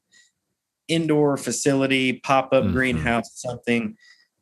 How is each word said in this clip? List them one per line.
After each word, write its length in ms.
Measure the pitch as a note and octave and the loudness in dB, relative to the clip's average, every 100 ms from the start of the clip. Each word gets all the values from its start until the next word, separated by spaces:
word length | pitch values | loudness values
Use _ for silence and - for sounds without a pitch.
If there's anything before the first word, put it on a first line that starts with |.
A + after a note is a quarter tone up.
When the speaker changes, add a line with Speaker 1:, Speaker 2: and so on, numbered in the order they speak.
| _ _ _ _ _ _ _ _ - | _ _ _ _ _ _ _ _ -4
Speaker 1:
indoor 480 | E3 D#3+ D3+ D3 C3+ | -2 2 2 2 0
facility, 800 | B2+ A2+ D3 C3+ C3+ C3 C3 B2+ | -4 -2 0 0 2 0 0 -2
pop-up 440 | - C3+ C3 C3+ | 0 0 2 2
Speaker 2:
Mm-hmm. 80 | G#2 | 2
Speaker 1:
greenhouse, 580 | A#2+ B2+ - C3+ A#2 - | 0 0 -2 0 -2 -4
something. 640 | - B2 A#2+ - A#2 G#2+ A2 - _ _ _ | -10 -10 -6 -2 -2 -2 -10 -20 _ _ _